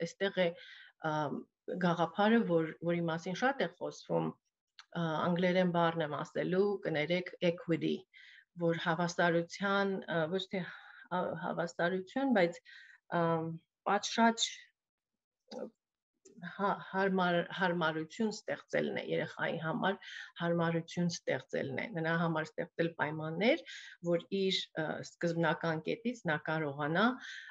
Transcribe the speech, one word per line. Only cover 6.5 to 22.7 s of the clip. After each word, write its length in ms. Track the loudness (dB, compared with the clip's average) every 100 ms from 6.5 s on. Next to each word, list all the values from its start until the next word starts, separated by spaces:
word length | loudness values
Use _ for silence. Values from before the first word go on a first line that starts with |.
| 2 2 0
կներեք, 500 | -2 0 0 0 -2 -2 0
equity, 500 | 0 0 0 0 -2 -6 -20 -20 -20 _ -2
որ 200 | 0 0
հավասարության, 1120 | 0 0 0 2 4 4 0 -2 0 2 2 -2
ը, 280 | -2 -2 0
ոչ 100 | -2 -2
թե 120 | -6
հա-, 720 | -6 -10 -18 -20 -4 -2 -2 -2
հավասարություն, 960 | -4 -2 -2 0 0 0 -2 -2 2 4
բայց, 280 | 4 2 -14 -20 -20 -20 -4 0
ը, 60 | 2 2 -2 -6 -14 _ 0
պատշաճ, 640 | 0 0 4 4 4 -2 -6 -18 _ _ _ _ _ _ _ _ -12 -12 -14 _ _ _ _ -20 -16
հա-, 360 | -12 -2 -2 -2 -4
հարմար-, 560 | 0 2 4 4 2 0
հարմարություն 760 | 0 0 2 0 -2 -4 -2 -2
ստեղծելն 640 | -2 -6 -8 -2 -2 0 -2
է, 40 | -2
երեխայի 520 | -2 -2 -4 -4 -2
համար 380 | -2 0 0 -2 -8 -14 -14 -4
հարմարություն 680 | 0 2 2 0 -2 -2 0
ստեղծելն 680 | -2 -2 -4 -2 -4 -2 -4
է, 60 | -4 -2
նրա 160 | 0 2
համար 300 | 0 0 -4
ստեղծել 420 | -6 -6